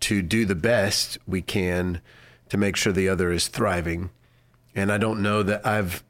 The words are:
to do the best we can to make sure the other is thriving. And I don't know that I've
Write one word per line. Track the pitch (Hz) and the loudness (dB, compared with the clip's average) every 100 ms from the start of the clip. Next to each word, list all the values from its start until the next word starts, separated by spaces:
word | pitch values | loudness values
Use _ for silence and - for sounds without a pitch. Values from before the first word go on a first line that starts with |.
to | - 104 | -2 0
do | 85 113 104 | 0 0 0
the | 87 | 0
best | 113 120 98 - - - - | 2 2 2 0 -4 -8 -6
we | 92 | -6
can | - 104 90 90 90 87 - - - - - | -2 -2 0 0 -2 -4 -8 -20 -20 -20 -6
to | 101 | 0
make | 101 92 | 0 0
sure | 110 | 0
the | 95 95 | 2 2
other | 90 87 | 2 2
is | 85 - | 0 -2
thriving. | - 107 87 82 85 87 - _ _ _ _ _ | -2 0 0 -2 -4 -6 -12 _ _ _ _ _
And | - 98 | -4 0
I | 104 | 0
don't | 110 107 | 0 0
know | 101 107 | 0 2
that | 98 104 110 | 2 0 0
I've | 107 90 87 - | 0 -2 -6 -12